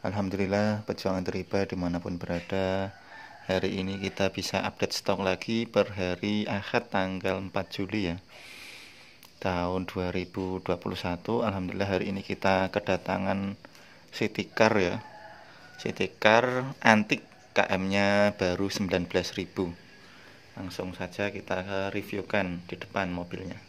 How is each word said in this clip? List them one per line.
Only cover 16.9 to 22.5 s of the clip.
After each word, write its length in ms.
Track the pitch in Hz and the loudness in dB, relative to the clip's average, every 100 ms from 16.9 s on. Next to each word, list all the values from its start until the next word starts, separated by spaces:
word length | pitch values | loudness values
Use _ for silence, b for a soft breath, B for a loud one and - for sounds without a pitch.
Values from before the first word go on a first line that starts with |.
| 107 107 127 - - - | 8 8 -2 -4 -20 -4
K 160 | - 98 | 2 4
M-nya 640 | 95 95 98 101 101 104 | 2 2 4 4 6 4
baru 400 | 101 92 87 98 | 4 0 2 0
sembilan 320 | - 98 92 87 | 0 0 2 2
belas 240 | 92 87 - | 0 0 -4
ribu. 320 | 90 - 90 87 - - B B B B B - | -6 -2 -4 -4 -16 -20 B B B B B -12
Langsung 320 | 95 - 92 | -10 -6 -8
saja 400 | 90 90 - 101 | -6 -8 -4 -4
kita 560 | 98 - 92 95 98 98 | -4 -6 -4 -2 -2 -2
reviewkan 720 | 101 95 101 90 104 95 | -4 -6 -6 -2 0 0